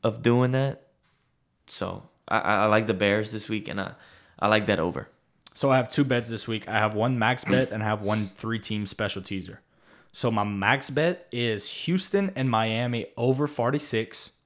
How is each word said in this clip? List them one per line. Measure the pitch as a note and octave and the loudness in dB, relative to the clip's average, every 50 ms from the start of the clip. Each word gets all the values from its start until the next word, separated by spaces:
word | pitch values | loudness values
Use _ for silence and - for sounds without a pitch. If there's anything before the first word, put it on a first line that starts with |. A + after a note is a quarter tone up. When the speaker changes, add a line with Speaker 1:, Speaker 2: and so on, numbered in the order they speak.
| - | 0
Speaker 1:
of | A#2 G#2+ A#2 | 0 -2 2
doing | A2+ A#2 A#2+ B2 B2+ B2 | 2 4 4 4 4 2
that. | B2+ C3 C3+ C#3 - - _ _ _ _ _ _ _ _ _ _ _ _ _ _ _ _ _ | 2 0 0 -2 -4 -8 _ _ _ _ _ _ _ _ _ _ _ _ _ _ _ _ _
So | - - - F#2+ F#2 F#2 - - - _ _ _ | -14 -8 -6 -6 -6 -6 -10 -12 -20 _ _ _
I, | - - A2 | -2 -2 0
I, | - F#2 G#2+ | 2 2 2
I | G2 G#2 | 4 4
like | G#2+ G#2+ A2 A2 | 4 4 4 4
the | A2 G#2 | 2 0
Bears | F2+ G#2 G2+ G2+ G#2+ G#2+ G#2+ | 2 2 2 2 2 0 -4
this | A2 G#2+ - - | -6 -10 -6 -4
week, | A2 G#2 - | -4 -4 -4
and | - - G2 | -6 -6 -6
I, | F#2+ F#2+ - - - - - - _ _ _ - | -6 -8 -10 -16 -20 -20 -20 -20 _ _ _ -2
I | - | 2
like | G#2 A2 A2 G2+ | 2 4 4 4
that | G2+ G2+ E2+ | 2 2 2
over. | D#2+ F2 - C2+ - - _ _ _ _ _ _ - - _ | 0 -2 -2 -6 -10 -10 _ _ _ _ _ _ -20 -16 _
Speaker 2:
So | - - C#3 | 0 2 4
I | C3 | 4
have | C3 A#2+ - | 4 2 0
two | - - C#3+ | 0 0 2
bets | B2+ B2 A#2+ A2+ A#2 | 2 2 0 0 -2
this | A#2 G#2 - | -8 -8 -4
week. | - A2+ G#2+ - - | -4 -6 -6 -4 -2
I | A2 G#2+ | 0 2
have | G#2+ G#2+ G#2+ | 2 2 2
one | G#2+ A2+ B2+ B2+ A#2+ | 2 0 2 2 2
max | A2 A2+ B2+ - - | 2 2 0 0 0
bet | - B2+ B2+ C3 B2 | 2 2 2 2 0
and | G#2 A2 G#2+ | -2 -4 -2
I | |
have | G#2+ A2 G#2 | -2 -2 0
one | G#2 G2+ G#2+ A2 G#2 | 0 0 0 0 0
three-team | F#2+ - - - A2+ A#2 A2 G2 - A2 G#2 G#2 | -4 -6 -8 -6 -4 -4 -4 -4 -4 -4 -4 -4
special | G2 - - G#2+ G2 - G2 | -4 -2 -2 -2 -2 -2 -6
teaser. | F#2+ - G2+ F#2+ D#2+ - - - _ _ _ _ _ _ - - _ _ _ | -8 -6 -6 -6 -8 -10 -16 -18 _ _ _ _ _ _ -20 -20 _ _ _
So | - - A#2+ | -2 0 2
my | A2+ G#2+ G#2 | 2 2 0
max | G#2 G2+ G2 F#2+ G#2+ C3 C#3 - - | 0 0 0 2 2 2 2 0 -2
bet | C3 C#3+ D#3 E3+ F3+ F3+ - _ | 0 2 2 2 0 -2 -8 _
is | - A#2+ A#2+ A#2 A2 G2+ - - - - - | -4 -2 -2 0 0 -2 -4 -6 -6 -6 -2
Houston | - F3 F#3 - - - G3 G3 G3 F#3+ | 0 0 0 0 0 0 0 0 0 -2
and | - C3 C3 | -2 0 2
Miami | A#2 A2 A2+ A2+ A2 A2+ B2 B2 A#2+ A#2 - - _ | 2 2 2 2 0 0 0 -2 -2 -4 -4 -6 _
over | - A#2 B2+ C3 C3 D3 | 0 0 2 2 2 0
forty-six. | C#3 - - A#2 A#2+ - D3 - - - A2 A2+ - - - - - _ _ _ | -2 0 0 0 0 0 0 -2 0 -2 -2 -2 -2 -8 -10 -10 -10 _ _ _